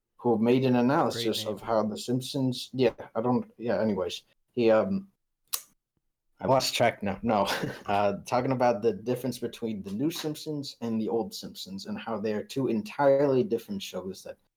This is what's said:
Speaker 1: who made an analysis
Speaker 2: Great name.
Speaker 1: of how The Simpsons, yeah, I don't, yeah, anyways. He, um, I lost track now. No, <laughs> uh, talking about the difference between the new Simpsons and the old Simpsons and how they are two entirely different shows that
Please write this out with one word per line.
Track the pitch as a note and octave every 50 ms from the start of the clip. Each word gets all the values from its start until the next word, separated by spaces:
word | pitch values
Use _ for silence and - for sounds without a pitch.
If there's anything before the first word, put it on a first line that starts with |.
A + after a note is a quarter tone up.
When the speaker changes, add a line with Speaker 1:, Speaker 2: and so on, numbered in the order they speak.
| _ _ _
Speaker 1:
who | - - A#2+ A#2 G#2+
made | A2+ A#2+ B2+ C3 C3
an | C3 B2+
analysis | B2 A#2+ B2+ C#3+ E3 D3 A2+ A2 A#2 A#2
Speaker 2:
Great | A2 G2+ - -
name. | A2 G#2
Speaker 1:
of | F#2+
how | G#2 A2 A#2 A2
The | G#2+ G#2+ G#2+ -
Simpsons, | - - B2 B2+ C3 - - C#3 C3 C3 B2 B2 - -
yeah, | - C3 B2+ A2+ - - - - -
I | A2+
don't, | A2+ B2 B2 A#2 G#2+ - - -
yeah, | A2 A#2+ - -
anyways. | A2 A2 G2+ F#2 F2+ F2 - - - _ _ _ _ _ -
He, | B2 A#2+ A2+
um, | A2 A2 G2+ F#2+ G2 F#2+ - - _ _ _ _ _ _ _ _ - - - _ _ _ _ _ _ _ _ _ _ _ _ _ _ -
I | F#2+
lost | F#2+ C3+ C3 - - -
track | - B2+ A2+ - -
now. | - G2+ F#2+ -
No, | - A#2 A2+ G2+ G2 - - - - -
<laughs> | - - -
uh, | - G2+ G2+ G#2 G2+ G2+ G2 -
talking | - B2+ B2+ B2+ C3+
about | C3 B2 B2+ B2 A#2 G#2
the | A2 A#2
difference | G2+ G#2 A2 A#2+ B2+ B2+ - C3 B2 -
between | B2 A#2 - - A#2+ A2+ A2 G2
the | F2+ G2+
new | G2 G#2+ C#3 D#3+
Simpsons | E3 - - D#3 D3+ - - D#3 D3+ D3 C3+ - - -
and | A#2+ A#2 A2+ A2
the | A2 G2
old | G#2 A#2 G#2+ G2 -
Simpsons | - - G2 F#2+ - - - G2 G2 G2
and | - G#2+ G#2+
how | - A#2 A2+ G#2+
they | G#3 A3
are | G#2+ G#2 G#2
two | - - C#3 C3 A#2+
entirely | A2+ G#2+ G#2 - - - C#3+ C#3 C#3 C3+ D3 C#3+ C3 B2+
different | A#2+ G2 A#2 A2+ - - G2+ F#2+
shows | - - - F#2+ F2+ F#2+ F#2 -
that | - - - - _ _ _